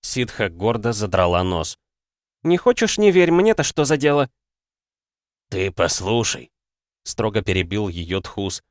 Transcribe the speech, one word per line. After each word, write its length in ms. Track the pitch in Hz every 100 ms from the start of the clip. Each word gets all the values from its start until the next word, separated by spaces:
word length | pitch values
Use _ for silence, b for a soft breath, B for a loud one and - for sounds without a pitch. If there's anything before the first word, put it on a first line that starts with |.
Ситха 460 | - - 120 - 104
гордо 460 | 85 104 117 110
задрала 500 | 107 107 92 90 87
нос. 340 | 90 87 78 - _ _ _ _ _ _
"Не 140 | 160 180
хочешь, 400 | - 247 220 -
не 140 | 208
верь, 200 | 185 175
мне-то 320 | 175 208 220
что 220 | 147 - 143
за 120 | 151
дело?" 320 | 147 143 131 _ _ _ _ _ _ _ _ _ _ _ _
"Ты 200 | 92 95
послушай", — 840 | - 85 - 92 117 113 - 64 _ _ _ _ _
строго 380 | - - 107 104
перебил 460 | 98 92 85 101 104
ее 340 | 85 82 92
Тхус. 420 | - - 98 - _